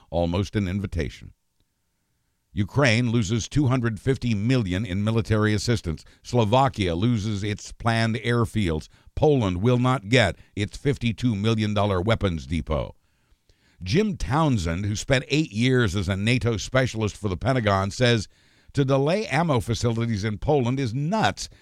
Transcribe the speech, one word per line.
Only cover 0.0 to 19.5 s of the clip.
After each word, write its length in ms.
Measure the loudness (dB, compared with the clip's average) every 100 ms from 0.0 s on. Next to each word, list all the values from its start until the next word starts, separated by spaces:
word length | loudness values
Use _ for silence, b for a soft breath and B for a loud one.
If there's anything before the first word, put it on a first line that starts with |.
| b
almost 440 | -2 0 0 -2 -2
an 120 | -2
invitation. 640 | -2 -4 -4 -6 -8 -20 -20 _ _ _ _ _ _ _ _ _ _ _
Ukraine 560 | -6 -2 2 4 4 2
loses 380 | 0 0 -2 -2
two 180 | 0 2
hundred 320 | 2 0 -2
fifty 360 | -2 -2 0 0
million 500 | 2 2 2 -2 -2
in 180 | -2
military 520 | 0 0 0 2 2 2
assistance. 500 | 0 -2 -2 -8 -10 b
Slovakia 720 | -4 0 4 4 2 0 -2 0
loses 480 | 0 0 -2 -4
its 280 | -6 -8 -10
planned 440 | -6 -2 0 0 -2
airfields. 720 | -2 0 0 0 -2 -2 -6 b b 0
Poland 460 | 2 4 2 0
will 180 | 2 2
not 280 | 2 0 2
get 300 | 4 4 0 b -6
its 220 | -6 -4
fifty-two 580 | -4 -2 -2 -2 -2 0
million 380 | 0 0 0
dollar 260 | 0 0 0
weapons 460 | 0 0 0 -2 -4
depot. 480 | -4 -2 -4 -4 -12 _ _ _ _ _ _ _ _ -2
Jim 320 | 0 0 -2
Townsend, 680 | -2 2 2 2 0 -4 -4
who 100 | -6
spent 280 | 0 -2 0
eight 220 | -2 0
years 440 | 0 2 4 2 0
as 140 | -2
a 80 | 0
nato 400 | 2 2 0 -2
specialist 580 | -2 0 0 -2 -4 -4
for 140 | -6
the 80 | -2
Pentagon, 540 | 0 0 2 2 0
says, 360 | 0 2 2 -2 b b b b
"To 100 | -2
delay 440 | 2 2 2 0 0
ammo 320 | 0 2